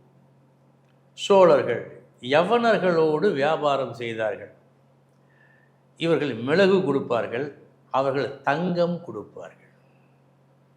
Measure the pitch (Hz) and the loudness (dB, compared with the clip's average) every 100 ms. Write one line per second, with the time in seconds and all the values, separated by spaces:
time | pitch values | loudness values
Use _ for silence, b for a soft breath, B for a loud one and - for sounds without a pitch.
0 | _ _ _ _ _ _ _ _ _ _ | _ _ _ _ _ _ _ _ _ _
1 | _ - - 196 175 139 120 117 - - | _ -6 2 6 6 4 2 -6 -10 -18
2 | - _ 123 143 180 233 233 196 180 165 | -20 _ 0 0 2 2 2 2 2 2
3 | 160 151 202 143 143 156 147 135 127 117 | 2 2 0 0 0 0 0 -2 -4 -8
4 | 117 113 110 98 101 - _ _ _ _ | -8 -4 -4 -6 -12 -20 _ _ _ _
5 | _ _ b b b b b b _ - | _ _ b b b b b b _ -6
6 | 165 147 143 113 123 170 190 190 143 139 | 0 0 0 -4 0 2 4 4 2 -2
7 | - 120 101 117 147 - - _ _ 127 | -2 -2 -2 -6 -8 -12 -20 _ _ -2
8 | 139 139 113 - - 147 180 175 170 170 | -2 -2 -4 -4 -4 -2 -2 -2 -2 -4
9 | - 107 - - - - _ _ _ _ | -10 -14 -14 -16 -20 -20 _ _ _ _
10 | _ _ _ _ _ _ _ | _ _ _ _ _ _ _